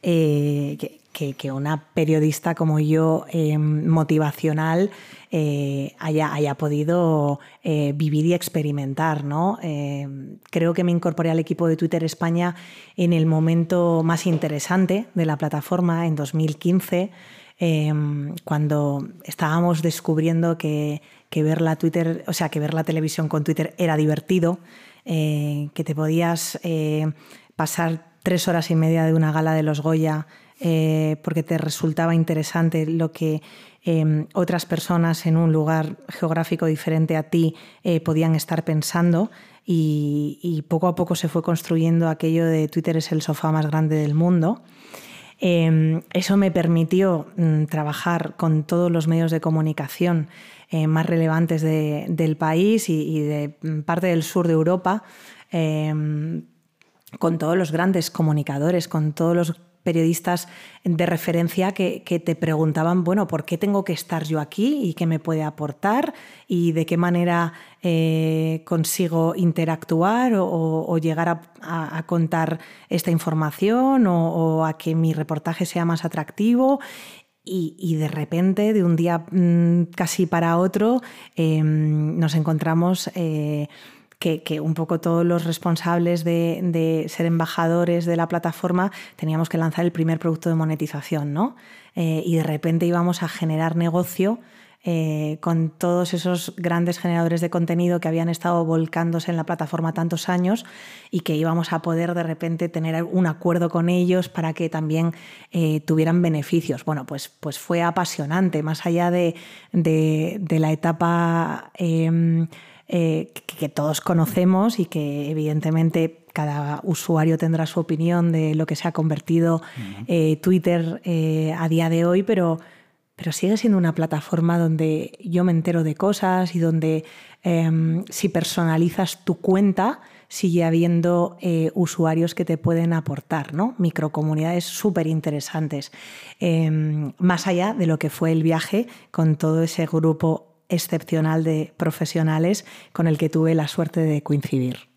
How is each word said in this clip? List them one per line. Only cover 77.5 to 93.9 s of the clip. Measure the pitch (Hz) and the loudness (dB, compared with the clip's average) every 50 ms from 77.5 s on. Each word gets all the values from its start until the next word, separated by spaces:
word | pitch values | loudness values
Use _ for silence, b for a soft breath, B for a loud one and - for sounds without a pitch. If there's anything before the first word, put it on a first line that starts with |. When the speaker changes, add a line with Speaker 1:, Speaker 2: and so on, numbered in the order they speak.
| 185 185 170 156 - - | -4 -4 -4 -4 -6 -6
Speaker 1:
y | - 170 165 | -2 -2 0
de | 156 156 151 | 0 0 -2
repente, | 143 151 151 - 165 170 180 190 190 202 208 214 220 | -2 -4 -6 -4 -2 0 2 2 2 2 2 2 2
de | 208 180 | 4 4
un | 175 165 | 4 4
día, | 160 170 175 170 165 165 - | 2 2 0 0 -2 -4 -2
mm, | - 180 175 175 170 170 170 170 170 175 175 170 - | 0 2 4 4 4 4 4 4 4 4 2 0 -2
casi | - 180 160 - - 185 | -4 -4 -2 0 0 0
para | 170 - 170 170 170 170 170 | 0 2 0 2 2 2 2
otro, | 180 185 180 208 208 226 247 254 240 B B B B B B | 2 2 2 2 2 2 2 0 -2 B B B B B B
em, | - 165 160 156 156 156 151 156 156 156 151 151 151 151 151 160 170 | 0 2 2 2 2 2 2 2 2 2 2 2 2 0 0 0 0
nos | 165 156 147 | 0 2 2
encontramos... | 160 151 160 160 151 - 165 160 165 170 180 185 175 - - - | 0 0 2 0 0 0 0 2 2 2 2 2 0 -2 -6 -6
Eh, | 185 170 160 156 151 151 147 151 147 147 147 B B B B B B B B _ _ | -4 -4 -2 -2 -2 -2 -2 -2 -4 -4 -6 B B B B B B B B _ _
que, | - 180 160 160 - | -2 -2 -2 -2 -4
que | - 156 151 | -6 -6 -4
un | 151 160 160 | -2 -4 -2
poco | 160 160 156 175 165 | -2 -2 -2 -2 -2
todos | 165 170 165 165 175 | 0 0 2 2 2
los | 175 175 170 160 | 2 2 0 0
responsables | 165 165 - - 180 165 165 - 175 170 175 170 170 175 170 160 | -2 -4 -2 -2 -2 -2 0 0 0 0 0 2 0 0 0 0
de, | 170 170 170 170 170 165 - | 0 0 0 0 0 -2 -2
de | 180 175 165 165 160 160 160 160 156 | -2 -2 0 0 0 2 0 0 -2
ser | 151 - - 165 | -4 -4 -2 0
embajadores | 165 165 165 165 170 - - 170 165 170 175 175 170 175 170 165 | 0 0 0 0 -2 -2 -2 0 2 2 2 2 2 0 0 0
de | 170 170 | 0 0
la | 170 170 | 0 0
plataforma | 165 175 170 170 170 156 - - 180 175 180 185 202 B B B B B | -2 -2 -2 -2 -4 -6 -4 -4 -2 0 0 0 -2 B B B B B
teníamos | - - 156 156 156 165 | -8 -4 -2 0 0 -2
que | - - | -2 0
lanzar | 165 160 160 156 - 175 | 0 0 0 0 0 -2
el | 175 170 | -2 0
primer | 165 160 160 165 160 | 0 0 0 0 0
producto | - 165 160 156 - 175 | 0 -2 -2 -2 -2 -2
de | 165 | 0
monetización, | 160 160 156 156 151 156 151 - 147 139 - 160 151 147 147 143 | 0 0 -2 -2 -4 -4 -6 -6 -10 -6 -4 -4 -4 -4 -4 -2
¿no? | 156 202 277 240 B B B B B B B B | -2 -2 -2 -4 B B B B B B B B
Eh, | - 170 160 160 156 - | -4 -2 0 0 -2 0
y | 170 165 | 0 0
de | 160 156 | 0 0
repente | - 151 147 - 170 165 165 175 | 0 -4 -2 0 0 0 2 2
íbamos | 170 175 175 170 180 175 - 175 | 2 2 2 2 0 0 -2 -4
a | 160 | -6
generar | - - 175 165 160 156 160 165 160 | -4 -4 -2 -2 0 0 0 0 0
negocio, | 170 170 170 | 0 0 2